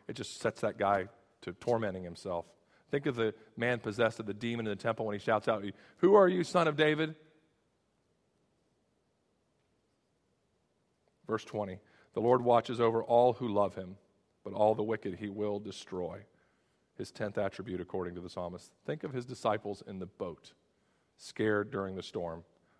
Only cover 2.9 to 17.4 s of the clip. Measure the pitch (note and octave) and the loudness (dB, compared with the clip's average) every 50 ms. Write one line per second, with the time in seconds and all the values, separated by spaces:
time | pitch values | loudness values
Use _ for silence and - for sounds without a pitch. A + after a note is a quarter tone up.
2.9 | - C#3+ C#3+ D3+ B2+ A#2+ A#2 A2 G2+ - - - _ - A#2 B2 B2 A#2 - A2+ | -4 -2 0 -2 0 2 0 0 0 -2 -10 -18 _ -4 -2 0 0 0 -2 -4
3.9 | G#2 G#2+ A#2 A2 A2 - A2 G#2+ G2+ G#2 A2 A#2 A#2 A#2 A2+ A2 G2+ G2 - A#2 | 0 2 2 2 2 0 -6 -8 -8 -6 -4 -4 -4 -4 -4 -4 -6 -4 -2 -2
4.9 | A2+ - A#2 A2 G#2 G2+ - - A2+ G#2+ - - A2+ G#2 G2+ G2+ F#2+ - - - | -2 -2 -4 -4 -4 -4 0 2 2 2 2 0 0 0 -2 -6 -10 -12 -18 -20
5.9 | _ _ - F3 G3+ G#3 G3 F3+ F#3 F3+ E3+ - - F3+ E3+ D#3+ D3+ C#3+ D#3 D3+ | _ _ 6 8 10 10 10 8 6 2 0 2 2 4 4 4 4 4 4 4
6.9 | D3+ D3+ D#3+ D#3 D#3+ - - - _ _ _ _ _ _ _ _ _ _ _ _ | 4 2 0 -2 -4 -8 -18 -20 _ _ _ _ _ _ _ _ _ _ _ _
7.9 | _ _ _ _ _ _ _ _ _ _ _ _ _ _ _ _ _ _ _ _ | _ _ _ _ _ _ _ _ _ _ _ _ _ _ _ _ _ _ _ _
8.9 | _ _ _ _ _ _ _ _ _ _ _ _ _ _ _ _ _ _ _ _ | _ _ _ _ _ _ _ _ _ _ _ _ _ _ _ _ _ _ _ _
9.9 | _ _ _ _ _ _ _ _ _ _ _ _ _ _ _ _ _ _ _ _ | _ _ _ _ _ _ _ _ _ _ _ _ _ _ _ _ _ _ _ _
10.9 | _ _ _ _ _ _ _ - A2 A2 - - - A2 G#2 F#2+ F#2 F#2+ - _ | _ _ _ _ _ _ _ -4 -4 -4 -4 -6 -6 -6 -4 -6 -8 -12 -14 _
11.9 | _ _ _ _ _ - A2 A#2+ B2 B2+ B2 A#2+ A#2+ A#2 A2+ - B2 A2+ A#2+ A2+ | _ _ _ _ _ 0 4 4 4 6 6 6 4 4 4 2 0 2 2 2
12.9 | A2+ A2+ A2+ - A#2+ A#2+ B2 B2+ A#2+ - B2 A#2 G2+ G2+ G2+ F#2+ - - F#2+ F2+ | 2 2 0 4 6 6 6 6 4 2 -2 -2 0 2 0 0 -2 -6 -12 -12
13.9 | F#2+ - _ _ _ _ _ _ _ _ _ G2+ G2 G#2 G#2+ G#2+ A2 G#2 G#2+ A2 | -14 -18 _ _ _ _ _ _ _ _ _ -10 -2 2 4 4 4 2 0 -2
14.9 | A2 G#2+ - G#2 F#2 E2+ G2 G#2 G2 G#2+ G#2 G#2 G2+ G#2 G#2+ G#2 F#2+ - - - | -2 -4 -4 -6 -6 -6 -8 -8 -6 -4 -4 -2 -4 -4 -6 -10 -12 -12 -12 -10
15.9 | F#2 F#2 F2+ E2 E2+ - G#2 - _ _ _ _ _ _ _ _ _ _ _ _ | -6 -6 -6 -6 -6 -10 -14 -20 _ _ _ _ _ _ _ _ _ _ _ _
16.9 | _ - G#2+ - - - A2+ G#2 F#2+ - | _ -12 -12 -12 -8 -6 -6 -4 -2 -2